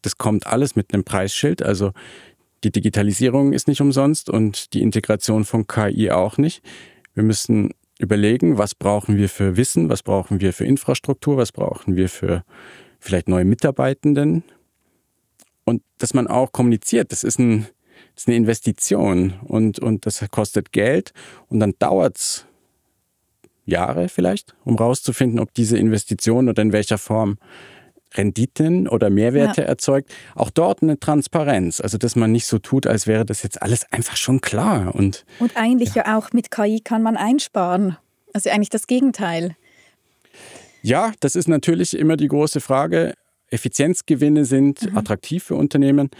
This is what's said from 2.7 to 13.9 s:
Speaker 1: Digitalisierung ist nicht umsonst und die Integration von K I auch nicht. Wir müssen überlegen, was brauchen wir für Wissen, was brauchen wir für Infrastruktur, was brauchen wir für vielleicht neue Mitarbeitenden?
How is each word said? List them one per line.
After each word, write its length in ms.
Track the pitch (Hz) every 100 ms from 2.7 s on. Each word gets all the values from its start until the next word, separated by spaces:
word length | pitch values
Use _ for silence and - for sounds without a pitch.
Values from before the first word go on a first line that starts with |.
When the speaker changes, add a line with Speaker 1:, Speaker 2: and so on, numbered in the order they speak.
Speaker 1:
Digitalisierung 800 | 101 101 104 104 98 127 135 139
ist 140 | 131 -
nicht 140 | 139
umsonst 500 | 143 135 139 151 -
und 440 | 110 107 - -
die 80 | 139
Integration 640 | 110 107 - 104 - 110
von 220 | 101 113 104
K 220 | - 104
I 240 | - 107
auch 260 | 90 98 -
nicht. 240 | 156 - - - - _ _
Wir 100 | -
müssen 480 | 107 104 - 110 101 - _ _
überlegen, 600 | 92 104 104 123 170 117
was 160 | 104
brauchen 420 | - 101 104 - 101
wir 140 | 98
für 260 | - 98 90
Wissen, 320 | 127 - 80
was 140 | 101
brauchen 380 | - 98 - 98
wir 120 | 95
für 140 | - 110
Infrastruktur, 720 | 139 - 123 - 135 147 135
was 120 | -
brauchen 460 | - - - - 90
wir 140 | 92
für 340 | - 95 87 - - - - - _
vielleicht 260 | - 92 -
neue 200 | 180 190
Mitarbeitenden? 1000 | 123 147 131 131